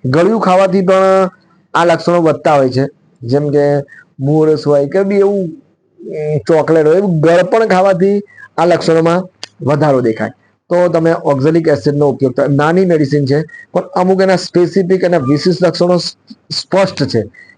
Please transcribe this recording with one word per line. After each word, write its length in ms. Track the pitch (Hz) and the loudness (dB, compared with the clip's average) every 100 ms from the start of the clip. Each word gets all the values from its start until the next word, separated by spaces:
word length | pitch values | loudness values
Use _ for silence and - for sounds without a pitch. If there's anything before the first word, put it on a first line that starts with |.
ગળ્યું 360 | 127 143 175 226 | 0 0 2 0
ખાવાથી 420 | 185 185 196 185 | 2 2 2 0
પણ 480 | 185 190 190 285 180 _ _ _ _ | 2 2 4 2 0 _ _ _ _
આ 100 | - | -2
લક્ષણો 380 | 170 165 - 175 | 0 0 0 2
વધતા 320 | 160 143 170 | 2 0 0
હોય 140 | 147 131 | 2 0
છે, 180 | 123 139 _ _ _ | -2 -4 _ _ _
જેમ 260 | 117 139 147 | -4 -2 0
કે 300 | 143 143 143 143 - _ - | 0 0 0 -4 -18 _ -8
મોરસ 460 | 135 156 156 156 147 | -2 0 2 0 0
હોય 200 | 143 143 | 0 0
કે 160 | 185 | -2
બી 140 | 196 202 | -2 0
એવું, 320 | 196 202 180 | 0 0 -6
અમ, 880 | 160 _ _ _ _ - 156 151 151 | -10 _ _ _ _ -14 -10 -4 -4
ચોકલેટ 480 | - 160 139 160 151 | 0 0 2 2 2
હોય, 100 | 170 | 2
એવું 240 | 202 160 | 0 0
ગળપણ 460 | 156 175 180 226 220 | 2 2 2 0 2
ખાવાથી 560 | 185 196 185 196 202 202 - - - | 2 2 2 0 0 -4 -20 -14 -2
આ 60 | |
લક્ષણોમાં 580 | 170 165 170 165 165 175 185 _ - _ | 0 0 2 2 2 0 -4 _ -20 _
વધારો 380 | 135 147 151 135 | -4 0 2 0
દેખાય. 280 | 123 110 110 - _ _ _ | 0 -4 -8 -10 _ _ _
તો 200 | 175 180 | 0 0
તમે 240 | 165 165 | 0 0
ઓક્ઝેલિક 560 | 165 160 139 143 165 160 | 0 -2 0 0 0 0
એસિડનો 400 | 143 - 143 147 | 0 0 0 -2
ઉપયોગ 260 | 117 135 | 0 -2
કરો. 120 | - 127 | -2 -2
નાની 400 | 139 147 170 190 | 0 2 0 2
મેડિસિન 400 | 160 143 147 135 | 0 0 -2 0
છે, 180 | 143 160 - - | -2 -4 -14 -6
પણ 80 | 175 | -6
અમુક 420 | 180 - 185 190 | -4 -2 0 2
એના 140 | 190 180 | 2 0
સ્પેસિફિક 680 | - 175 175 196 180 185 | 0 0 0 0 0 0
અને 140 | 180 175 | 0 0
વિશિષ્ટ 440 | 127 143 185 175 | 0 0 0 0
લક્ષણો 340 | 175 170 175 180 | -2 0 0 0
સ-, 200 | - - _ - _ | -2 -14 _ -20 _
સ્પષ્ટ 520 | - - 180 190 - | -12 -4 -2 -2 -2
છે 180 | 135 117 101 - - | -4 -2 -4 -12 -20